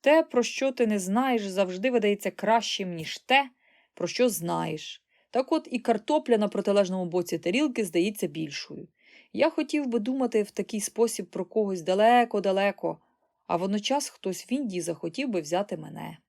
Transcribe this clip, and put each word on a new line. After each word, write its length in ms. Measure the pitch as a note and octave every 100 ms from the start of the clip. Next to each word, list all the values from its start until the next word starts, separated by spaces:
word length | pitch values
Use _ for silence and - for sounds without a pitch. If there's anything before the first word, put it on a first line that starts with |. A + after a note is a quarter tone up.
"Те, 220 | C4+ D#4+
про 200 | D#4+ B3
що 280 | A#3 - C4+
ти 160 | B3+ A#3
не 120 | G#3
знаєш, 480 | F#3 G#3+ C4 A#3+ G3+
завжди 440 | F#3 F#3 F#3 B3+
видається 400 | B3 G#3 G3+ F#3+
кращим, 640 | - G#3 A#3 G#3+ - F#3
ніж 220 | E3+ D#3 -
те, 320 | - C4+ C4+ _ _ _ _
про 140 | - F3
що 220 | - B3
знаєш. 760 | E3 E3+ E3+ E3 D#3 - - _ _ _
Так 200 | A#3+ C4
от 160 | D#4 D#4
і 80 | A#3+
картопля 580 | B3 G#3+ - D4+ D4+ A3
на 100 | G#3
протилежному 580 | G3+ G3+ G3+ F#3 F#3
боці 320 | F3+ F3 F3 E3
тарілки 480 | E3+ A3+ D4+ B3
здається 420 | G3 E3+ G3 G#3 E3+
більшою. 600 | D3+ D#3 C#3+ - - - _ _ - _
Я 160 | G3+ D4+
хотів 380 | D#4 D4 D4+ C4+
би 120 | A#3
думати 440 | G#3+ C4+ B3 A3
в 80 | G3+
такий 300 | - G3 G#3+
спосіб 480 | - - A#3 - F3+
про 160 | -
когось 360 | F3+ A3 G3+ F#3
далеко-далеко, 1160 | D#3+ F#3+ A3 B3 A#3+ G#3 F#3+ F#3+ G3+ - E3+ E3 _ _ _ _ -
а 100 | F3
водночас 520 | F#3+ G#3 G#3 C#4 C#4+
хтось 420 | - F#3+ F3+ -
в 20 |
Індії 280 | C4 B3+ F3+
захотів 480 | E3 E3 - G3+ C4+
би 120 | F#3+
взяти 360 | D3+ F3 G3+ E3+
мене". 400 | D#3 D#3 D#3 E3